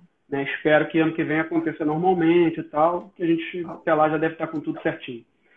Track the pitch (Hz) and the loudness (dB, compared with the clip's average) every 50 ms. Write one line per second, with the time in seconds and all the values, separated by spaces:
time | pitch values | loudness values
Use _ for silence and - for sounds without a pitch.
0 | _ _ _ _ _ _ 139 139 139 139 - - - 156 151 151 147 151 - 165 | _ _ _ _ _ _ -6 -4 -4 -4 -6 -2 2 4 4 4 4 2 2 0
1 | 160 156 156 - 156 135 151 156 160 - 175 160 160 160 147 - 160 151 151 160 | 2 2 0 -2 -2 -2 0 -2 -2 -2 -2 -2 -2 -2 -4 -4 -2 -2 -2 0
2 | 175 190 190 175 165 160 170 175 175 160 165 - 151 - - 147 156 170 175 180 | 2 2 2 4 4 4 4 4 4 2 0 -2 -6 -6 0 2 2 2 2 -2
3 | 175 - - - 180 165 165 165 - - - 185 170 160 - - - 175 160 151 | -6 -12 -10 -4 0 0 0 0 -2 -4 -8 -10 -10 -10 -12 -6 -2 0 2 4
4 | 156 156 156 151 156 160 160 - 165 151 - 156 - 160 151 - - 170 - - | 4 2 2 0 0 -2 -2 -4 -8 -8 -6 -6 -6 -6 -8 -4 -4 -4 -4 -6
5 | - - 123 117 117 _ _ _ _ _ _ | -8 -12 -14 -14 -16 _ _ _ _ _ _